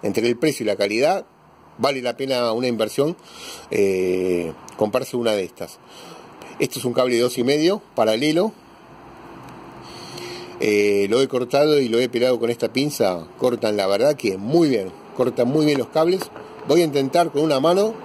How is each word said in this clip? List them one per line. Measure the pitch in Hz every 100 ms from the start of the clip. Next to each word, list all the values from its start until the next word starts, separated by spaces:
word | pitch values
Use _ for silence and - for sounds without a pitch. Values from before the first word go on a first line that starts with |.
Entre | 107 98 117
el | 120
precio | - -
y | 107
la | 98
calidad | 101 107 143 190 - _ - - - -
vale | 135 139
la | 123 120
pena | 135 127 120
una | 113 127
inversión, | 113 110 - 147 175 - - - - -
eh, | - 101 92 92 92 92 87 82 76 - -
comprarse | 131 127 127 123
una | 117
de | 107
estas. | 90 - 95 - - - - - - - - -
Esto | 143 135
es | 123
un |
cable | 120 127 120
de |
dos | 123 127
y |
medio, | 120 147 160 208 - -
paralelo. | 110 110 151 156 214 - - - - - - - - - - - - - - - - - - - - -
Eh, | - 104 104 101 101
lo | 113
he | 135
cortado | 127 123 139 151 147
y | 127
lo | 117
he | 127
pelado | 117 123 123
con | 117
esta | 117 113
pinza. | 117 143 143 104 90 80 -
Cortan, | 127 120 113 104
la | 95
verdad | 101 131 147
que | 113 95
muy | 104 165 160
bien. | 120 95 - - -
Cortan | 127 123 120
muy | 147 151
bien | 143
los | 117
cables. | 160 165 185 - - - - -
Voy | 156
a | 170
intentar | 143 135 170 170
con | 143
una | 160 139
mano | 151 180 214 226